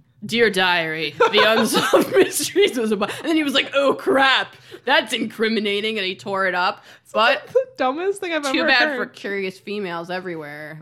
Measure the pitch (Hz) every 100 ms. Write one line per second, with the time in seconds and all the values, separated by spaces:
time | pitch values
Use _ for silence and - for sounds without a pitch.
0 | _ _ 208 220 226 190 185 175 160 156
1 | 151 - 453 - 440 440 233 285 - 403
2 | - - 349 - 294 - 403 254 220 208
3 | 202 - 294 320 294 269 294 277 277 -
4 | - 262 269 240 190 - - - - 294
5 | 254 247 220 - 220 220 208 202 214 220
6 | 190 196 - 196 190 180 180 - - -
7 | _ 208 226 269 - 494 508 - 254 285
8 | 381 392 359 320 285 262 294 262 269 262
9 | 208 - 208 196 190 185 - 208 190 170
10 | 170 180 185 160 147 147 151 156